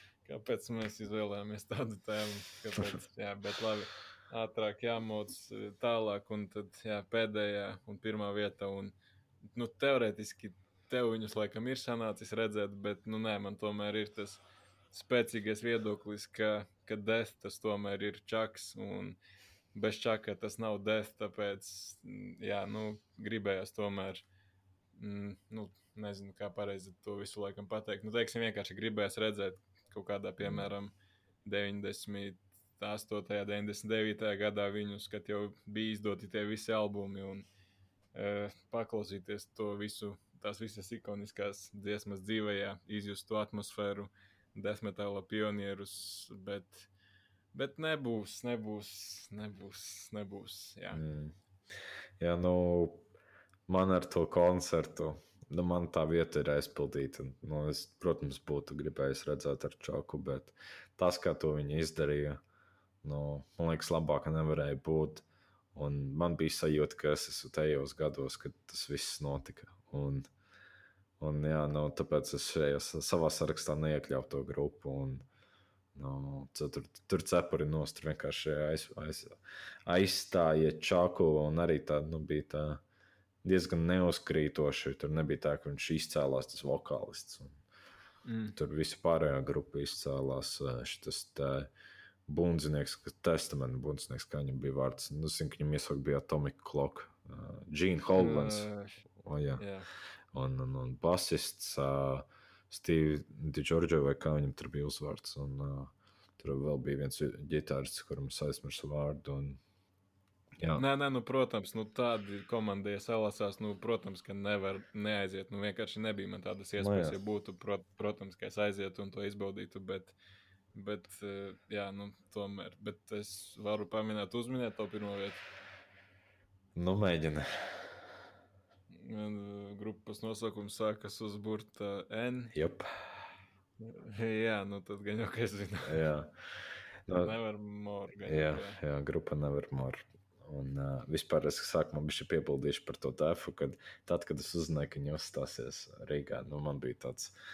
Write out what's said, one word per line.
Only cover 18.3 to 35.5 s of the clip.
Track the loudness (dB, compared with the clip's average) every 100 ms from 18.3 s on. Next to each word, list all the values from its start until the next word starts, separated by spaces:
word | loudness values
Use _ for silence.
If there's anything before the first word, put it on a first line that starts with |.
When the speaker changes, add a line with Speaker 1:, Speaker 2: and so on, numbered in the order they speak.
| 0 0 -4 -12
Speaker 1:
un | -10 -6 -6 -8 -12 -20 -20 -20 -20 _ 0
bez | 0 2
Čaka | 2 0 0 -4
tas | -4 -2
nav | -2 0
Death, | 4 2 2 -6
tāpēc, | -6 -2 -2 -2 -8 -14 -14 -14
mm, | -12 -10 -10 -6
jā, | -2 -2
nu, | -2 -4 -4 -6 _
gribējās | -10 -4 0 2 0 -2
tomēr, | -2 -2 0 -4 -6 -14 _ _ _ _ _ _
mm, | -12 -8 -6 -8 -10 _
nu, | -10 -10 -14 _
nezinu, | -10 -8 -8 -12 -8
kā | -6
pareizi | -4 -4 -4 -10 -12
to | -8 -6
visu | -6 -6
laikam | -6 -6 -4
pateikt. | -4 -2 -4
Nu, | 0
teiksim, | 0 2 2
vienkārši | 0 -2 -6 -2
gribējās | -2 2 0 2
redzēt | 0 2 -2 -4 _ _ _
kaut | -10 -4
kādā, | -2 -2
Speaker 2:
Mm. | -2
Speaker 1:
piemēram, | -2 -2 -2 -4 -6 -14 _ _ _ _ -2
deviņdesmit | 0 0 -2 -4 -4 -6 -6 -8 -10 _ -20 _ _
astotajā, | -4 -4 -4 -6 -2 -2 0
deviņdesmit | -2 -2 -4 0
devītajā | 2 2 2 -2 2
gadā | 0 2 0
viņus, | 0 -4 -6 -8
kad | -8 -4
jau | -2 -2